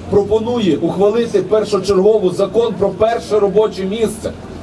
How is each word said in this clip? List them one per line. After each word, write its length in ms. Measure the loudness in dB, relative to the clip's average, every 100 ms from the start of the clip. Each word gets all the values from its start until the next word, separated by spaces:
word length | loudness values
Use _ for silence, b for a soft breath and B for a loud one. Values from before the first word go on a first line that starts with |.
| 0
пропонує 680 | 0 2 0 0 0 0 0
ухвалити 640 | 0 2 2 2 0 0
першочергово 880 | 2 0 0 -2 0 2 4 4 2
закон 440 | 0 -2 0 0 0
про 100 | -2
перше 500 | 0 0 0 -2 0
робоче 440 | 2 2 0 -2
місце 480 | -4 -2 -4 -4 -10 -10 -14 -6